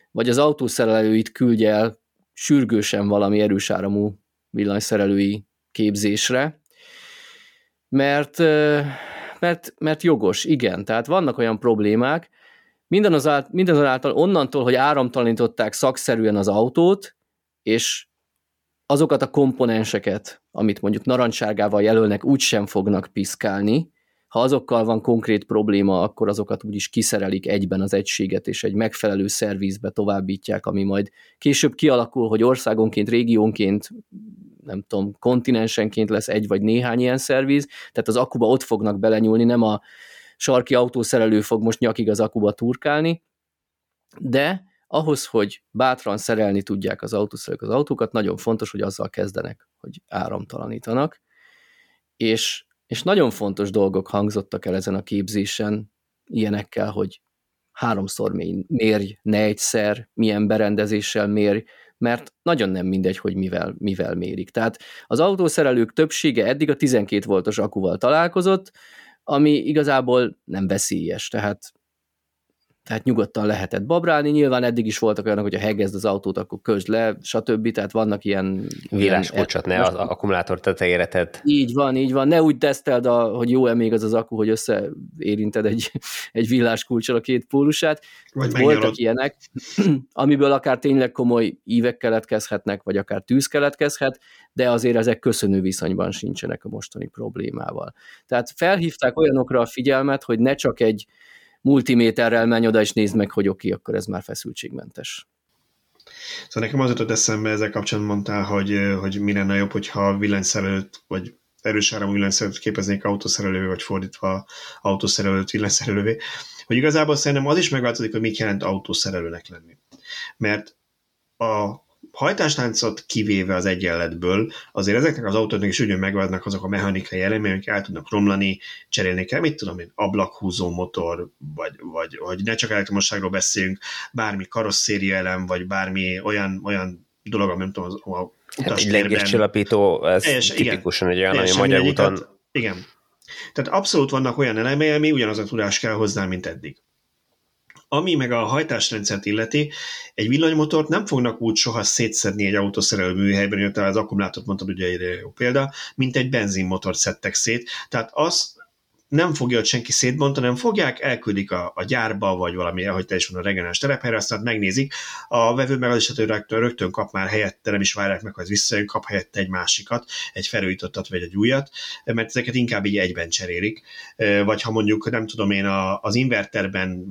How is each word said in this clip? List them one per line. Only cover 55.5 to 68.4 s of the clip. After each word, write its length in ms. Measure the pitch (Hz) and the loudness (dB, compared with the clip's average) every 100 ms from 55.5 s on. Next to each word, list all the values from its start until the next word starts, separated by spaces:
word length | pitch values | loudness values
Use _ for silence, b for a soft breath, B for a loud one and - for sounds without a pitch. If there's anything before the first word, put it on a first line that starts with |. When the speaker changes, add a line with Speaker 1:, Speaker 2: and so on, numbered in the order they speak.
| - 107 104 104 _ _ _ - | -4 -4 -4 -6 _ _ _ -8
Speaker 1:
ilyenekkel, 640 | 113 107 104 - - 104 | -4 -2 -2 -4 -4 -4
hogy 300 | 104 101 - _ _ _ _ _ | -2 -6 -6 _ _ _ _ _
háromszor 600 | - 120 104 98 - 104 | -6 -4 -2 -4 -4 -4
mély-, 320 | 95 87 92 95 | -4 -6 -6 -4
mérj, 500 | 123 110 107 101 104 | 0 2 2 -2 -6
ne 200 | 107 107 | -2 2
egyszer, 640 | 107 107 - 117 104 104 117 | 2 0 -2 0 0 -2 -6
milyen 340 | - 110 104 104 | -2 0 2 2
berendezéssel 800 | 110 104 104 107 104 101 110 104 | 2 2 0 0 -2 -2 -2 0
mérj, 360 | 104 104 101 - b b b | 2 2 2 -4 b b b
mert 360 | 120 120 - _ | -2 -2 -6 _
nagyon 260 | 170 160 98 | -2 0 0
nem 180 | 92 92 | -2 -2
mindegy, 320 | 95 92 92 | 0 0 -2
hogy 180 | - 92 | -4 -2
mivel, 380 | 95 87 82 - | -2 -4 -6 -6
mivel 360 | 101 92 - | -4 -4 -4
mérik. 360 | 87 90 95 95 | -4 -6 -8 -6
Tehát 280 | - 113 - B B B | -2 -2 -4 B B B
az 140 | 120 | 2
autószerelők 720 | 180 190 170 - 143 123 113 | 2 2 0 2 2 4 2
többsége 540 | - 156 - 160 117 104 | 2 0 0 0 2 2
eddig 240 | 139 151 | 2 0
a 60 | 143 | 2
tizenkét 480 | 143 123 101 104 | 2 2 2 -2
voltos 340 | 104 95 90 104 | 0 0 0 -2
akuval 400 | 98 104 92 95 | -2 -2 -2 2
találkozott, 760 | 120 156 170 185 | 2 4 2 2